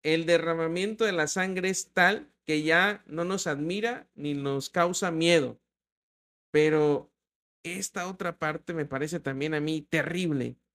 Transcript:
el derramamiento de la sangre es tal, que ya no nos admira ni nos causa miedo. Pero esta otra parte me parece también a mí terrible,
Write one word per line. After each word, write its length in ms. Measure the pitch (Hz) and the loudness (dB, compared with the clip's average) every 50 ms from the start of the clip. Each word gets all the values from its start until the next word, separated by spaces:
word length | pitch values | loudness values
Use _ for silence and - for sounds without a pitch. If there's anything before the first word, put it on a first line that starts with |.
| - | 0
el 220 | 156 160 165 165 | 0 0 2 4
derramamiento 800 | 160 170 165 160 165 165 165 160 165 170 180 190 214 220 220 226 | 4 4 4 4 2 0 0 -2 -2 -2 -2 -2 -4 -2 0 0
de 60 | 208 | 0
la 160 | 185 165 151 | 2 0 0
sangre 440 | 147 - 190 185 190 185 185 180 190 | 0 0 -2 -2 -2 -2 -2 -2 -2
es 220 | 190 - - - | -2 -2 -6 -2
tal, 380 | _ 190 175 185 208 - - - _ _ _ | _ 4 4 4 4 0 -6 -14 _ _ _
que 180 | - 156 151 | -2 -2 0
ya 400 | 151 160 160 175 185 208 202 - - - | 2 4 4 4 4 2 0 -4 -10 -10
no 160 | 151 165 170 | -6 -6 -4
nos 240 | 180 190 190 - 165 | -2 -2 -2 -2 -4
admira 580 | 147 143 151 165 185 208 214 233 240 - - _ _ | -2 -2 -2 -4 -2 -2 -2 -4 -4 -6 -12 _ _
ni 200 | - 147 147 143 | -8 -6 -4 -4
nos 360 | 143 139 139 139 139 131 - | -2 -2 -2 -2 -4 -4 -4
causa 400 | - 180 170 175 185 - 196 180 | 0 0 0 2 0 -2 -2 -2
miedo. 480 | 165 160 165 170 175 160 135 120 - - _ _ _ _ _ _ _ _ _ _ _ _ _ _ _ _ _ _ | 0 2 4 6 6 6 4 2 -4 -12 _ _ _ _ _ _ _ _ _ _ _ _ _ _ _ _ _ _
Pero 580 | - 151 151 156 156 151 151 147 143 131 - _ _ _ _ _ _ _ _ _ _ _ - | 2 2 4 4 4 4 4 2 2 0 -4 _ _ _ _ _ _ _ _ _ _ _ -12
esta 420 | 170 175 196 190 - - 190 180 | -10 -8 -8 -8 -6 -6 -8 -8
otra 320 | 185 190 - 185 175 165 - | -8 -8 -6 -6 -6 -4 -4
parte 360 | 160 151 156 160 - - 170 | -4 -4 -4 -4 -8 -6 -4
me 120 | 160 147 | -4 -4
parece 320 | 151 - 135 147 151 175 165 | -4 -2 -4 -4 -4 -4 -6
también 360 | - 143 135 135 147 156 156 | -4 -6 -4 -2 -2 -2 0
a 60 | 151 | 0
mí 220 | 147 160 160 156 | 0 -2 -2 -4
terrible, 760 | - - - 156 139 160 165 180 180 165 147 135 120 120 - - _ _ | -4 -2 -2 -2 0 -2 -2 -2 -2 0 0 0 -2 -4 -8 -12 _ _